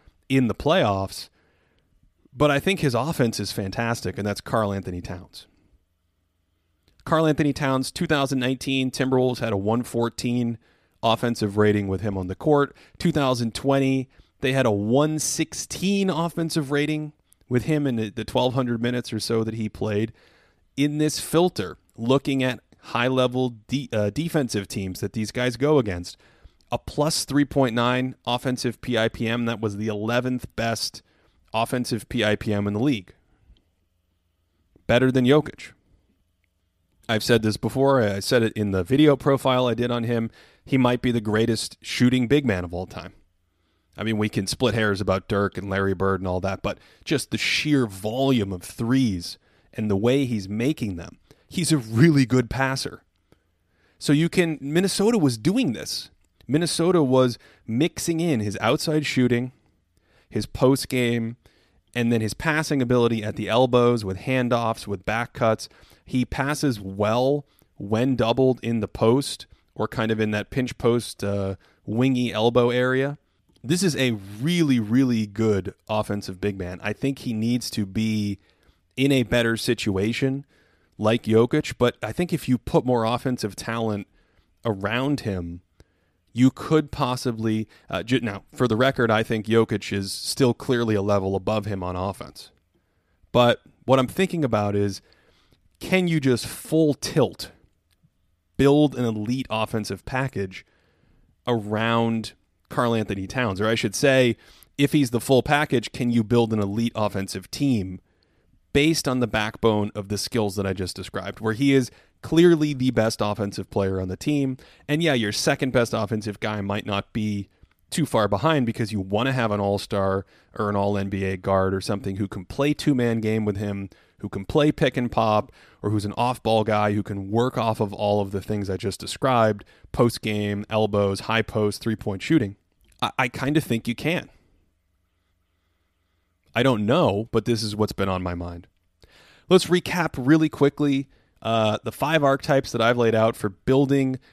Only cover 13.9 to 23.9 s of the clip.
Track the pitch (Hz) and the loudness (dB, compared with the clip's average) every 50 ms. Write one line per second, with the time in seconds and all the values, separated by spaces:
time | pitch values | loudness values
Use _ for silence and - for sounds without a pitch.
13.9 | 135 135 127 - _ _ _ _ _ _ - 131 131 135 131 117 104 101 101 107 | 0 0 -2 -6 _ _ _ _ _ _ -4 -2 0 2 2 2 2 0 0 2
14.9 | 120 139 147 156 156 156 - - - - 160 - - - - - - - 175 190 | 2 2 2 2 0 -2 -4 -4 -4 -4 -4 -6 -6 -10 -10 -10 -8 -4 -2 0
15.9 | 202 196 196 190 156 151 170 170 - 170 165 165 - 160 147 131 147 143 147 151 | 0 2 0 0 0 -2 -2 -4 -4 -4 -4 -2 -2 -2 -2 0 0 0 0 0
16.9 | 156 151 151 151 - _ _ _ _ _ _ - 123 123 - - 156 151 143 139 | -2 -4 -6 -8 -12 _ _ _ _ _ _ -2 -2 -2 0 0 0 0 0 0
17.9 | 120 113 110 104 - 113 107 - - 127 123 127 117 135 127 120 120 113 117 120 | 0 -2 -2 -4 -6 -8 -8 -4 0 0 2 2 2 0 -2 -2 -2 -2 -2 -2
18.9 | 123 123 117 - 117 107 - - 113 113 113 113 110 113 110 104 - - 117 107 | -2 -2 -4 -6 -6 -6 -4 -2 -2 -2 -2 -2 -4 -6 -6 -6 -6 -6 -4 -2
19.9 | 107 104 113 110 - _ _ _ _ _ _ _ _ _ _ _ _ - 143 151 | -2 -2 -2 -2 -4 _ _ _ _ _ _ _ _ _ _ _ _ -2 -2 0
20.9 | 147 151 151 156 - - - - - 160 175 180 - - 95 87 87 - _ _ | 0 0 0 0 -2 -4 -6 -2 2 2 2 2 0 -2 -8 -8 -8 -14 _ _
21.9 | _ - 110 120 131 143 - 135 135 135 127 127 120 107 - _ _ _ - - | _ -6 0 2 2 2 2 0 -2 0 0 0 -2 -4 -8 _ _ _ -14 -6
22.9 | - 117 120 127 131 127 127 123 123 127 131 127 120 110 - - - 143 139 - | -2 0 0 0 2 2 2 2 2 0 -2 -2 -4 -8 -10 -6 -4 -4 -4 -2